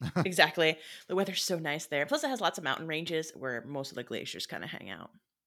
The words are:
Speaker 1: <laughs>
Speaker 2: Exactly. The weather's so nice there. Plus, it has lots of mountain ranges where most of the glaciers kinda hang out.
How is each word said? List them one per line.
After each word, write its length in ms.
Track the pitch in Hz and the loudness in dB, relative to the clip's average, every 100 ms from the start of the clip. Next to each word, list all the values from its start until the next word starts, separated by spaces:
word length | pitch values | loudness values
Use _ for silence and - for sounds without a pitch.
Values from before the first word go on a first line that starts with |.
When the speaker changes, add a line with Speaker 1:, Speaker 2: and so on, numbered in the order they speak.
Speaker 1:
<laughs> 240 | - - 185 | -2 2 2
Speaker 2:
Exactly. 520 | 170 156 - 160 156 - - - | 6 6 8 4 4 -4 -14 -2
The 80 | 185 | 2
weather's 280 | 196 185 | 2 2
so 160 | - 175 | 0 0
nice 260 | 160 147 - | 0 -2 0
there. 220 | 143 147 | 0 2
Plus, 160 | 302 | 2
it 60 | 294 | 0
has 120 | 254 | 2
lots 160 | 175 185 | 0 0
of 60 | |
mountain 240 | 151 135 160 | -2 -2 -2
ranges 440 | 156 170 160 156 - | -4 0 -2 -2 -6
where 260 | 131 120 | -4 -4
most 300 | 120 143 135 | -4 -6 -6
of 40 | - | -6
the 80 | |
glaciers 440 | 123 110 - - - | -6 -6 -6 -6 -6
kinda 180 | - 98 | -6 -8
hang 240 | - 95 | -8 -10
out. 220 | 87 85 - _ _ | -12 -14 -18 _ _